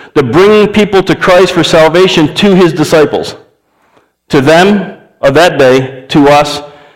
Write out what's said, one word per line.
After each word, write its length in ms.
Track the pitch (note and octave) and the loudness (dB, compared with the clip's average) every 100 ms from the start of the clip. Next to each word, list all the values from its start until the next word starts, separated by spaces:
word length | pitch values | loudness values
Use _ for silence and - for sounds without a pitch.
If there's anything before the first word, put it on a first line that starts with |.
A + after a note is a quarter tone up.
| - | -8
the 100 | D#3 | -4
bringing 460 | B2+ C#3+ G3 G#3+ G#3 | -2 2 2 2 0
people 340 | G#3+ G3 G3 | 0 0 -2
to 100 | F#3+ | -2
Christ 400 | G3+ G3 F3+ F#3 | -2 0 2 2
for 100 | E3+ | 0
salvation, 720 | D#3 E3 D#3+ E3 F#3 F3+ D3+ | 0 2 2 2 0 0 -2
to 200 | - G3+ | 0 0
his 200 | F#3 F3 | 2 0
disciples. 640 | C#3+ D3+ D#3+ D3 F2+ D2 - _ _ _ _ _ _ _ _ - | 0 -2 0 0 -2 -8 -14 _ _ _ _ _ _ _ _ -4
To 140 | D3 | -2
them 560 | C3+ D#3+ G3 G#3 F3+ - _ - | 2 2 2 0 -4 -16 _ -4
of 120 | C#3 | -2
that 240 | C#3 F3 C#3+ | 2 0 2
day, 460 | C3 C3 C3 - - | 2 2 -2 -12 -4
to 200 | D#3 C#3+ | 0 2
us 320 | C#3+ D3 - - - - | 2 0 -6 -14 -20 -20